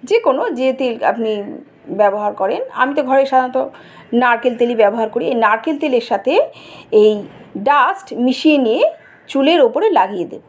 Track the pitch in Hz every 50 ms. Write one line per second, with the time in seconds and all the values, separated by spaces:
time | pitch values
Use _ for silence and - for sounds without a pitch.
0 | - 254 403 466 453 330 262 285 - 480 302 240 262 262 254 262 269 247 226 226
1 | 214 - 202 233 233 220 214 208 202 208 - - - - _ _ _ - 175 196
2 | 214 202 196 208 208 208 208 - 196 190 - - 523 523 - - 254 269 285 302
3 | 277 254 269 269 277 269 269 262 254 254 247 262 262 269 - - - - - -
4 | - - - 240 247 247 240 226 - 254 240 226 247 240 247 220 214 202 208 233
5 | 226 214 - 233 - - 262 233 226 208 214 220 - 320 320 285 - 302 254 240
6 | 240 - 233 196 - 254 302 415 622 - - - - - - - - - - 214
7 | 208 214 214 208 196 - - - - - - 196 202 262 285 294 254 302 381 392
8 | - - 240 220 240 254 254 - - 311 302 285 254 220 220 311 494 640 640 -
9 | - - - - _ _ - 269 269 285 339 349 277 226 220 294 403 440 370 226
10 | 190 196 208 185 170 139 160 147 -